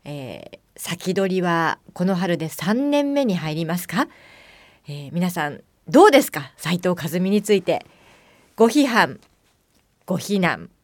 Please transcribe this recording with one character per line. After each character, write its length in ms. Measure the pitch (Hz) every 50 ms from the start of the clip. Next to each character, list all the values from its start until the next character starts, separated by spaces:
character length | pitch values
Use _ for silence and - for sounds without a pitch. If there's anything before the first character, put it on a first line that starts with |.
| _
え 440 | 143 147 143 135 120 85 55 50 -
ー、 60 | - - _ _ _
先 380 | - - - 170 - - 180 185
取 220 | 196 190 190 185
り 60 | 185
は 360 | 180 175 170 165 165 156 - _ _ - _
こ 100 | - 180
の 100 | 185 196
春 220 | 175 185 180 175
で 140 | 151 160 160
三 400 | - - 156 175 214 247 277 285
年 240 | 285 294 285 285 277
目 100 | 285 277
に 120 | 233 180
入 180 | 175 147 160 151
り 100 | 160 170
ま 140 | 156 170 175
す 100 | 180 -
か？ 180 | - 190 285 - - - - - - - - - - - - - _ _ _
え 220 | - 147 147 143 135
ー、 40 |
皆 180 | - 170 180 180
さ 180 | 175 175 151 147
ん 140 | 135 - _ _ _ _ _ -
ど 180 | 156 285 381
う 40 | 427
で 100 | 285 285
す 100 | 285 -
か？ 220 | - 151 139 - _ -
斉 180 | - 151 180
藤 120 | 175 - 180
和 180 | 180 175 143 165 151 180
美 100 | 180 190
に 100 | 202 208
つ 120 | 202 - 214
い 80 | 190
て。 240 | 185 - 160 - - - _ _ _ - - _ _ _ _ _ _ _ _
ご 140 | - 220 233
批 180 | 226 294 277
判、 320 | 254 226 220 180 156 135 - _ _ _ _ _ _ _ _ _ _ _ _ _ _ _ _ _
ご 140 | - 185 175
非 220 | - - 208 196
難 280 | 180 165 131 82 85 - _ _